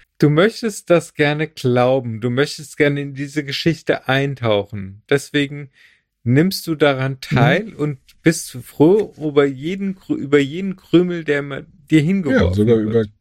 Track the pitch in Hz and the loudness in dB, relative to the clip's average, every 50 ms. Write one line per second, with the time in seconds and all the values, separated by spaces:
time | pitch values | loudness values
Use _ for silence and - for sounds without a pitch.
0 | _ _ _ - - 147 147 151 185 220 226 - - 226 202 - - - 175 165 | _ _ _ 0 2 4 4 4 2 2 0 -2 -6 -6 -6 -8 0 0 2 2
1 | 160 - - - 151 143 147 147 156 151 _ - - 127 123 123 123 127 131 135 | 2 -2 -2 -2 0 0 0 -2 -4 -6 _ -4 -2 0 2 2 2 2 2 0
2 | 123 120 113 110 107 123 120 127 143 151 - - 147 - - - 151 143 143 143 | -2 -4 -8 -6 -4 -2 -2 0 -2 -2 -4 -10 -16 -14 -2 0 0 0 0 -2
3 | 143 143 139 131 143 143 139 156 143 135 135 - - 170 160 160 - - 156 - | -6 -8 -10 -10 -10 -8 -8 -8 -8 -6 -8 -4 -2 -2 -4 -2 -2 -4 -4 -2
4 | - - 131 135 139 143 139 - 120 113 107 101 98 - - 104 98 95 101 104 | -2 -2 -2 0 -2 -2 -4 -4 -2 0 0 0 -2 -4 -10 -12 -12 -14 -16 -20
5 | _ _ 143 143 - - - 147 143 139 147 143 143 135 _ _ _ _ _ _ | _ _ -2 -2 -2 -4 -4 -4 -4 -4 -6 -12 -14 -16 _ _ _ _ _ _
6 | _ _ _ _ _ 117 123 139 165 190 190 - - 165 160 147 156 143 139 131 | _ _ _ _ _ 2 2 4 4 2 0 -4 -6 -6 -2 0 2 2 2 0
7 | 131 135 135 131 - - 151 131 117 127 139 180 220 220 - - 147 151 143 - | -2 -4 -6 -8 -6 -2 2 4 4 4 4 2 0 -6 -6 -6 -4 -4 -4 -8
8 | _ _ _ _ _ 165 170 - - - - 127 117 - - - 143 165 190 220 | _ _ _ _ _ 0 0 0 -4 -12 -14 -14 -16 -12 0 4 4 6 6 4
9 | 196 175 - - 147 156 139 143 143 143 135 127 139 160 196 196 196 196 185 190 | 2 -2 -6 -8 -8 0 2 2 2 2 0 -4 -6 -8 -6 -4 -6 -6 -6 -8
10 | - - 151 - - 139 143 147 139 135 151 175 196 190 180 - _ _ - 165 | -6 -6 -6 -6 0 2 2 2 2 0 -4 -6 -6 -8 -8 -10 _ _ 2 2
11 | 180 180 175 170 160 156 147 143 143 143 139 135 - - _ _ _ _ 156 156 | 2 2 -2 -6 -4 -2 -2 -2 -4 -6 -10 -12 -12 -16 _ _ _ _ 2 2
12 | 143 160 196 196 175 - 262 247 - 90 92 101 107 113 117 110 107 104 110 117 | 2 2 0 0 0 0 2 2 2 2 2 2 2 4 4 2 2 0 0 0
13 | 110 107 - _ | 0 -2 -6 _